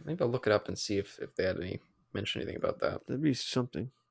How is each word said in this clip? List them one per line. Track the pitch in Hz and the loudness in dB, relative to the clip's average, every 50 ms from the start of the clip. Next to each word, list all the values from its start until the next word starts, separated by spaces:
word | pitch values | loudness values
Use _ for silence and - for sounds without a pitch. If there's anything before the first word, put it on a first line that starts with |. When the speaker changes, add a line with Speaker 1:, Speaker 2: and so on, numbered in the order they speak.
| - | -6
Speaker 1:
Maybe | - 160 180 - | -6 -2 0 2
I'll | 120 | 2
look | 120 127 - | 2 2 4
it | 107 104 | 4 4
up | 104 - - | 4 4 0
and | 95 - | -4 -4
see | - - 104 98 | -2 0 2 0
if, | 98 - - - | 0 -2 -6 -10
if | - - - | -10 -6 -2
they | - 95 | 0 0
had | 92 92 - | 2 2 0
any, | 87 92 - - - _ _ _ _ _ - | -2 -4 -4 -6 -8 _ _ _ _ _ -4
mention | 101 98 - - - | -4 -2 -2 -2 -4
anything | - - - | -4 -4 -4
about | - - - - - | 0 0 0 0 2
that. | - - - - - - | 0 0 0 -2 -4 -4
Speaker 2:
That'd | 131 131 | -2 2
be | 156 151 127 | 2 2 2
something. | - - - - 170 156 131 - - 120 131 - _ _ _ | 2 0 0 0 0 0 0 -2 -4 -6 -6 -8 _ _ _